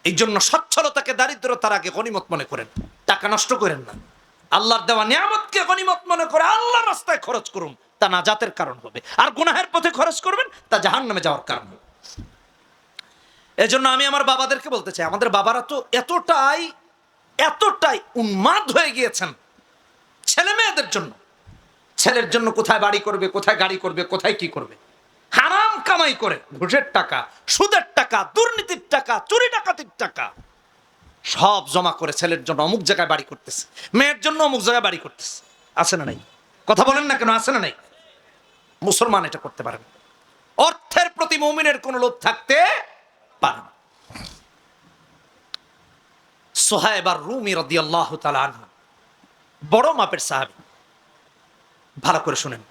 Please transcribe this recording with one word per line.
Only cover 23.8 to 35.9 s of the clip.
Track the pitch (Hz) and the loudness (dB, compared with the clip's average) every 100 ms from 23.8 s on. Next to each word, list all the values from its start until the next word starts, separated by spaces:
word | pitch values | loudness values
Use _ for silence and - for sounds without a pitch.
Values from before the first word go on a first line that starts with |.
| 185 160 | -4 -4
কোথায় | 175 190 220 | -4 -2 -2
কি | 208 170 | -2 -6
করবে, | 151 - - _ _ _ _ _ | -8 -12 -18 _ _ _ _ _
হারাম | - 285 381 440 427 | 0 2 2 2 0
কামাই | - 349 311 | 0 2 2
করে, | - 208 147 - | 0 -4 -4 -10
ঘুষের | 143 175 277 269 | -8 0 0 2
টাকা, | 196 - 131 - - - | -2 0 -6 -6 -14 -2
সুদের | - 403 403 - | 0 4 2 2
টাকা, | - - 220 190 | 0 2 -2 0
দুর্নীতির | 415 466 453 403 359 - | 0 0 0 -6 -10 0
টাকা, | 277 269 220 - | -2 0 -4 0
চুরি | 453 480 | 2 2
ডাকাতির | 466 392 349 233 - | 0 -4 -6 -8 -8
টাকা | - - 110 - - _ _ _ _ _ _ _ | -8 -6 -10 -12 -20 _ _ _ _ _ _ _
সব | - - 180 208 139 | -8 2 4 4 0
জমা | 165 175 | 0 0
করে | - 156 | -2 -6
ছেলের | 139 170 165 | -2 -2 -2
জন্য | 165 147 | -2 -2
অমুক | 156 214 | 0 0
জায়গায় | 165 185 165 | 0 0 2
বাড়ি | 151 | 0
করতেছে, | 139 143 - - - - - | -2 -18 -12 -12 -12 -18 -2
মেয়ের | 220 277 294 | 2 2 2
জন্য | 302 311 | -2 0
অমুক | 302 254 | 0 2
জায়গায় | 202 240 | 0 2
বাড়ি | 208 175 | 0 -4
করতেছে। | - - - - _ _ _ - | -12 -16 -14 -14 _ _ _ -2
আছে | 170 | 0